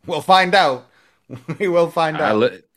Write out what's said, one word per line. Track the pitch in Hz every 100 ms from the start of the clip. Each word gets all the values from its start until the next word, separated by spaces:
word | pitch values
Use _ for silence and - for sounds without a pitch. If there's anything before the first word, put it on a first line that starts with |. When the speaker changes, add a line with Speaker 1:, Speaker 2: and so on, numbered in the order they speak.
| -
Speaker 1:
we'll | 156
find | 135 190 185 190
out. | 160 127 - _ _ _ -
<laughs> | 127 - 156
We | 202
will | 170 170
find | 170 160 156
Speaker 2:
I | 151
Speaker 1:
out. | 107
Speaker 2:
li-, | 123 - _